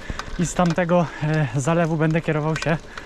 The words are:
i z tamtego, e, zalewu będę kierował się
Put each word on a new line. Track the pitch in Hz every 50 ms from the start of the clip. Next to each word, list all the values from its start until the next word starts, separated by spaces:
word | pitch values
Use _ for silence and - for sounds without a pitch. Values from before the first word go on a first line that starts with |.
| - - - - - - - -
i | 175
z | 151 -
tamtego, | - 180 175 156 185 180 165 180 175 165 135 - - 151
e, | 156 156 156 151 120 110
zalewu | 143 127 160 165 170 170 156 165 151
będę | 160 160 160 170
kierował | - - 151 151 147 156 160
się | - - 143 165 143 - - - - -